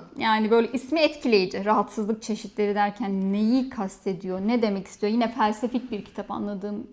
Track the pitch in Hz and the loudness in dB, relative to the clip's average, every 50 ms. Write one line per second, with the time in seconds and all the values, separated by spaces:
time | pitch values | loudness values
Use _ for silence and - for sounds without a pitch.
0 | - - - - 226 220 220 220 214 208 226 233 233 226 - 254 - - 311 330 | -8 -12 -8 -2 2 2 2 4 4 4 6 4 4 4 0 -6 -4 -2 2 4
1 | 302 302 302 - - 254 220 196 185 185 - 196 196 208 214 226 202 - - 226 | 4 2 2 0 2 4 4 4 4 2 -2 -2 2 2 2 2 2 0 -2 -4
2 | 208 202 220 220 - - 214 - - 196 - 214 208 202 202 208 208 208 202 - | -2 -2 -4 -4 -4 -6 -6 -6 -8 -8 -4 -2 0 0 2 2 0 0 -2 -4
3 | 226 196 196 190 190 190 196 208 214 220 247 262 254 262 - 220 196 190 - - | -4 -2 -2 0 0 0 2 2 2 4 4 2 0 -2 -4 -6 -6 -6 -6 -6
4 | - 196 190 170 - 185 185 190 190 220 247 233 226 208 196 196 185 - - - | -6 -4 -4 -4 -4 -6 -4 -2 0 0 2 2 2 2 0 -2 -6 -10 -8 -4
5 | 214 208 220 240 233 220 233 262 214 214 220 - 254 233 262 240 - - 220 196 | -2 0 2 2 0 0 0 0 0 0 0 0 -2 -2 -2 -4 -4 -6 -8 -8
6 | - - - 214 202 - 202 226 208 208 208 185 202 208 208 214 - - | -8 -10 -12 -12 -10 -8 -8 -6 -6 -6 -6 -6 -6 -8 -8 -8 -10 -12